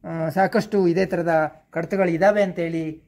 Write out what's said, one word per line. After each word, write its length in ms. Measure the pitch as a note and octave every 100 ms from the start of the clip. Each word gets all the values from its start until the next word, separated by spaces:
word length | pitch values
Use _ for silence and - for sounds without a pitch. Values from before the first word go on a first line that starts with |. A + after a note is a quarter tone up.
ಆ, 240 | - E3 D#3+
ಸಾಕಷ್ಟು 600 | F3+ F#3+ G3+ G#3 G#3 F3+
ಇದೇ 180 | E3 F#3+
ಥರದ 460 | F3+ E3+ D#3+ D#3 - _
ಕಡತಗಳು 400 | E3 E3 G3 F#3
ಇದಾವೆ 320 | E3 F#3+ G#3
ಅಂತೇಳಿ 600 | G3 F3 E3 E3 D#3+ D#3